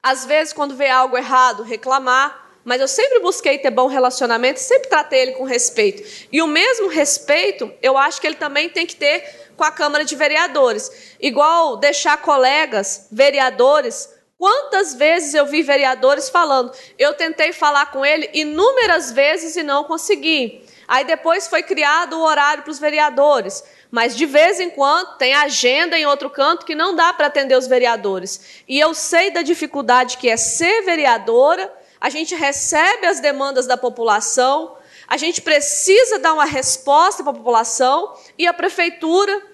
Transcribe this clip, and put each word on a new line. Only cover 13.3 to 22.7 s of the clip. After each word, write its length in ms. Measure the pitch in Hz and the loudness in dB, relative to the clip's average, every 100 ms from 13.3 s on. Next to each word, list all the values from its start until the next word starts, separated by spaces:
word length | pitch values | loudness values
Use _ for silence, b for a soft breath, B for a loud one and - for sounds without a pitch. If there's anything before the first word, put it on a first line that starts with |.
| 277 254 208 254 294 254 - - b b _ | 4 -2 2 4 4 0 -8 -16 b b _
Quantas 560 | 370 508 571 381 349 | 0 0 0 -2 -2
vezes 400 | 247 302 339 294 | 0 2 2 0
eu 100 | 302 | 0
vi 180 | 285 302 | 0 0
vereadores 680 | 277 285 269 262 254 285 - | 0 2 2 2 0 0 0
falando, 420 | 349 320 269 247 B B - | 0 2 0 -2 B B -2
"Eu 160 | 285 | 0
tentei 380 | 302 330 320 320 | 0 -6 0 -2
falar 340 | 339 294 285 294 | 0 0 2 0
com 200 | 269 277 | -2 0
ele 240 | 311 - | 0 -2
inúmeras 800 | - 202 311 440 523 427 339 262 | -4 -4 2 2 4 2 0 0
vezes 460 | 240 285 330 330 339 | 0 2 0 -4 -8
e 80 | |
não 180 | 294 277 | -2 -2
consegui." 800 | 294 330 - 359 302 311 233 - B B B | -2 -8 -2 -2 0 -2 -4 -10 B B B
Aí 180 | 254 | -2
depois 440 | 277 311 330 359 - | 0 -2 0 -2 -2
foi 140 | 330 | -4
criado 540 | - 370 294 311 339 330 | -2 -2 2 2 -2 -2
o 60 | |
horário 400 | 320 294 285 302 | 0 2 2 0
pros 160 | 302 | -6